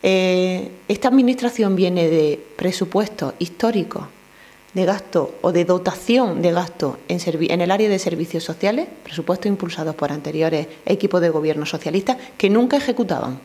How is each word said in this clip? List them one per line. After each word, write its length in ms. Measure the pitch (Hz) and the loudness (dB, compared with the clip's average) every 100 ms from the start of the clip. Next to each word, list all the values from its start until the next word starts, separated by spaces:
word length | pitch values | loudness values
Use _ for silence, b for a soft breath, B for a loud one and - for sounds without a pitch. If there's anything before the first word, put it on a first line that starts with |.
Eh, 640 | 190 190 185 180 185 185 - - - | 4 2 4 2 0 -2 -8 -14 -6
esta 200 | 202 262 | 0 4
administración 680 | 269 247 254 240 240 208 190 | 6 4 2 -2 0 2 4
viene 320 | 180 180 165 | 2 4 2
de 320 | 160 151 147 - - | 4 2 0 -8 -4
presupuestos 760 | 180 180 175 185 208 - 139 - | -4 -2 -2 0 -2 -4 -8 -6
históricos 640 | 170 - 226 226 - - 147 - B B B B B 185 | -8 -2 0 0 -2 -8 -12 -18 B B B B B 0
de 80 | |
gasto 520 | 180 202 - 175 135 - | 0 0 -2 -2 -2 0
o 120 | 170 | 0
de 100 | 175 | 2
dotación 800 | 175 180 180 - - 240 233 170 | 2 2 0 -4 2 2 2 2
de 100 | 175 | 2
gasto 460 | 170 175 - 147 - - | 0 -2 -4 -4 -4 -6
en 120 | 175 | -4
servi-, 300 | 170 160 165 | -2 -2 0
en 120 | 170 | 0
el 100 | 175 | 0
área 160 | 202 214 | 2 2
de 100 | 202 | 2
servicios 460 | - 165 165 170 | 0 -4 -4 -6
sociales, 460 | 165 165 196 240 330 - - | -6 -4 -2 -2 -4 -10 -12
presupuestos 400 | 165 160 185 208 | -8 -2 -2 0
impulsados 500 | 196 175 165 156 156 | -2 -4 -4 -6 -4
por 160 | 147 | -4
anteriores 560 | 147 147 156 160 160 143 B - | -4 -6 -2 0 0 -4 B -2
equipos 360 | 196 196 180 | 0 2 2
de 80 | 170 | 2
gobierno 360 | 156 156 151 147 | 2 0 -2 -2
socialistas 520 | 160 - 175 190 - B B | -6 -2 -2 0 -4 B B
que 120 | 196 | 2
nunca 260 | 214 247 285 | 4 4 2
ejecutaban 640 | 277 240 214 160 127 131 | 0 -2 0 -2 -4 -8